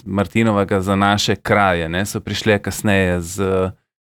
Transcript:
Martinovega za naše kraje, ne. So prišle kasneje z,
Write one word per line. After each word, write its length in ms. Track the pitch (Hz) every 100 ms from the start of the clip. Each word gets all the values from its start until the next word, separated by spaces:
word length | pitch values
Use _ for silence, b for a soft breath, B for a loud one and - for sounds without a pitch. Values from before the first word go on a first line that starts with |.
Martinovega 760 | 98 98 95 113 113 101 92 101
za 160 | 95 98
naše 400 | 101 104 - 98
kraje, 500 | - 104 95 87 82
ne. 160 | 90
So 140 | 101 107
prišle 380 | 104 101 110 101
kasneje 600 | 98 - 110 98 90 90
z, 500 | 82 95 95 95 92 - _ _ _